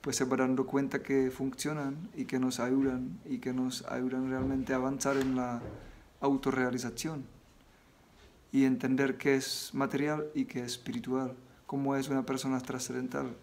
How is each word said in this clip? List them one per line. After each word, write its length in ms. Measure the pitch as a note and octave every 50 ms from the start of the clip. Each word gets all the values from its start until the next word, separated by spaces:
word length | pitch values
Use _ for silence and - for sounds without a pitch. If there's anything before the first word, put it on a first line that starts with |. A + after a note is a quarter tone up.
pues 140 | - C#3+ C3
se 100 | - C3+
va 120 | B2+ C3
dando 300 | B2+ C3 C3 C3 B2+ C3
cuenta 340 | B2+ - C#3 C#3 C3+ - C3+
que 300 | - - C3+ C3+ C3 B2+
funcionan 760 | C3 - C3+ C3+ C3 - - D3 D#3 D3+ C#3+ C#3 C#3 D3+ E3+ - -
y 100 | - B2+
que 140 | - C#3 B2+
nos 200 | B2+ B2+ B2 -
ayudan, 600 | A#2 B2 C3 C3+ C3+ C3+ B2+ B2+ B2+ C3 E3+ - -
y 140 | D3 C3+ A#2+
que 140 | - C3 B2+
nos 320 | B2+ B2+ B2+ B2 - -
ayudan 420 | - - B2 B2+ B2+ B2+ C3 C3 C3
realmente 440 | C3 C3 C3 C3+ C3+ C3+ C3 C3 C3+
a 20 |
avanzar 420 | B2+ B2+ C3+ C#3 C3+ - C#3 C#3
en 180 | C#3 C3+ C3 C3
la 260 | B2+ B2+ B2 A#2+ A#2 A2+ G#2+ A2 - - - - - - - - -
autorrealización 1040 | - C#3 C#3 C3 - C3+ B2+ B2+ B2+ B2+ B2 B2 B2 A#2 A2+ - - D#3 D#3+ C#3+ B2+ - - - - - - - - - - - - - - - - - - - - - - - - -
y 140 | - C#3 C3+
entender 520 | C3 B2+ A#2+ - C3 C3 C3 C#3 C3+ C3
qué 180 | C3 - C#3+ C3+
es 360 | C3+ C3 - - - - - -
material 540 | C3+ C#3 C3+ - C#3 C#3+ D3 D3+ D3+ D3+ D3+ -
y 120 | C3+ C3
qué 140 | B2+ - C3
es 140 | B2 A#2+ A#2+
espiritual, 600 | - - - A2+ A#2+ A#2 B2 B2+ C3 C3 B2+ B2+ - - - - - -
cómo 300 | - - C#3 C#3 C3+ C#3
es 140 | C3+ C3+ C#3+
una 160 | C#3 C3+ B2
persona 340 | B2+ C3+ B2+ C3 C3+ C3 B2+
trascendental 760 | B2+ - B2+ B2+ - - B2 B2+ B2+ B2 - C#3+ C#3 B2+ A#2 -